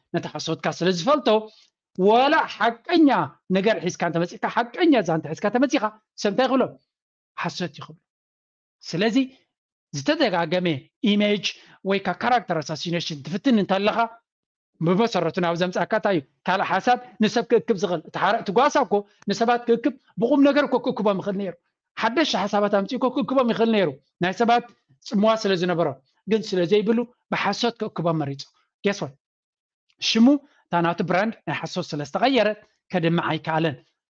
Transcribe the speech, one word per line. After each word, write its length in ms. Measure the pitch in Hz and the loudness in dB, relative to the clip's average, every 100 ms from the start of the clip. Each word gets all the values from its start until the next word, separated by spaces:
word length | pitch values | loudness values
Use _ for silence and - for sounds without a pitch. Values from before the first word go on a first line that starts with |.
| _ | _
ነቲ 140 | 175 156 | -8 -6
ሓሶትካ 380 | 151 151 160 175 | -10 -6 -4 -4
ስለ 160 | 160 175 | -2 -2
ዝፈልጦ 380 | 180 170 294 - 214 220 - _ _ _ - | 0 0 2 4 0 0 -16 _ _ _ 0
ወላ 380 | 190 226 277 311 - | 2 4 4 2 -2
ሓቀኛ 600 | - 220 233 - 349 294 214 143 - _ | -2 -2 -2 -2 4 4 4 -2 -8 _
ነገር 280 | 185 196 196 | 0 2 0
ሒዝካ 240 | 165 170 | -2 -2
እንተመፂእካ 420 | 175 165 175 - - | -2 -2 -4 -4 -4
ሓቀኛ 460 | 214 240 349 349 262 | -2 -4 0 4 4
ዛንታ 240 | 180 165 147 | 4 -2 -4
ሒዝካ 180 | 160 208 | -4 -2
ተመፂእካ 380 | 220 277 269 214 208 _ - | 0 0 0 -2 -8 _ -4
ሰብ 120 | 208 | -2
እንታይ 160 | 202 254 | 0 2
ይኽብሎ? 180 | 262 214 - _ _ _ _ _ - | 2 0 -4 _ _ _ _ _ -8
ሓሶት 360 | 175 - 175 | -8 -6 -8
ይኽብሎ። 240 | - 139 160 _ _ _ _ _ _ _ _ | -10 -18 -20 _ _ _ _ _ _ _ _
ስለዚ 320 | - 165 220 226 262 - _ _ _ _ _ | -8 -2 0 2 -2 -6 _ _ _ _ _
ዝተደጋገመ 760 | 143 139 311 254 175 170 180 180 143 - _ | -6 -2 2 2 0 0 0 0 -2 -6 _
ኢሜጅ 420 | 214 202 208 208 - - - - 190 | 0 2 2 0 -4 -10 -20 -12 -4
ወይ 140 | 196 | -2
ከዓ 160 | 196 180 | -2 -4
ካራክተር 400 | 233 247 190 165 | 0 0 0 -4
ኣሳሲኔሽን 600 | 147 156 180 170 - 151 | -4 -8 -4 -4 -6 -10
ትፍትን 360 | 135 190 277 226 | -8 -2 2 2
እንተለኻ 400 | 180 190 208 202 226 - _ _ _ _ _ _ | 2 0 0 0 -4 -4 _ _ _ _ _ _
ብመሰረቱ 560 | 160 180 226 185 170 190 | 0 2 2 0 -2 -2
ናብ 180 | 175 170 | -2 0
ዘምፃእካ 380 | 180 190 175 | -2 -2 -2
እንታይ 220 | 220 208 185 | 0 0 -2
እዩ? 60 | 135 _ | -4 _
ካልእ 240 | - 190 180 | -4 -2 0
ሓሳብ 300 | 180 214 247 - - | 0 2 0 0 -2
ንሰብ 260 | 214 240 220 | 0 0 2
ክእክብ 320 | 233 - 208 | 0 2 -2
ዝኽእል። 240 | 180 175 | -2 -4
እቲ 120 | - 151 | -6 -2
ሓረ-፣ 220 | 170 220 | 0 0
እቲ 100 | 202 | 0
ጓሳ 240 | 185 285 302 | 2 2 2
እኮ 140 | 233 202 202 _ - | 0 -2 -4 _ -6
ንሰባት 360 | 196 226 240 | -2 0 0
ክእክብ 300 | 240 233 285 - _ - | 2 0 0 -4 _ -4
ብቁም 240 | 233 277 | 0 4
ነገር 200 | 285 277 277 | 4 4 2
እኮ 100 | 247 | 0
ክእክቦም 380 | 277 240 208 190 | -2 -2 -2 -2
ይኽእል 200 | 196 196 | -4 -6
ነይሩ። 160 | 196 - _ _ _ - | -8 -10 _ _ _ -4
ሓደሽቲ 360 | 226 254 302 202 | -2 0 0 0
ሓሳባት 360 | 202 202 208 | -2 0 2
ኣምፂኡ 220 | 202 196 254 | 0 0 -2
እኮ 100 | 247 | -2
ክእክቦም 360 | 269 240 262 240 | -2 -2 0 0
ይኽእል 220 | 202 226 | 0 2
ነይሩ። 180 | 220 175 139 _ _ | 2 0 -4 _ _
ናይ 160 | 175 | -4
ሰባት 320 | 185 233 240 240 _ _ _ - | 0 2 2 0 _ _ _ -6
ፅምዋ 260 | 214 214 220 | 0 2 2
ስለ 160 | 208 190 | 0 0
ዝነበሮ 320 | 180 165 156 131 _ _ - | 0 0 -2 -4 _ _ -2
ግን 140 | 220 | -2
ስለ 160 | 214 185 170 | 0 -2 2
ዘይብሉ 340 | 208 202 233 233 _ _ | 2 2 0 -2 _ _
ብሓሶት 480 | 185 190 202 240 - | -4 -2 -2 -2 -2
ክእክቦም 400 | 214 - 170 160 | -10 -4 -2 -2
መሪፁ። 240 | 139 139 - _ _ _ | -4 -8 -14 _ _ _
Guess 160 | 196 202 | -4 -4
what? 140 | 143 - _ _ _ _ _ _ _ _ | -8 -12 _ _ _ _ _ _ _ _
ሽሙ 260 | - 220 233 285 - _ | -2 4 6 6 0 _
እታ 140 | _ 175 | _ 0
ናቱ 200 | 170 175 | 0 -2
ብራንድ 300 | 165 175 214 208 | 0 0 0 -4
ናይ 140 | - 143 | -8 -8
ሓሶት 300 | 165 190 165 | -6 -8 -8
ስለ 160 | 156 | -8
ዝተቐየረ 480 | 147 180 233 269 208 208 _ _ _ | -6 0 2 2 2 -2 _ _ _
ከድምዕ 340 | 180 165 170 - | -2 0 0 -2
ኣይከኣለን። 500 | 156 151 160 165 135 _ _ _ | -4 -2 -2 -2 -4 _ _ _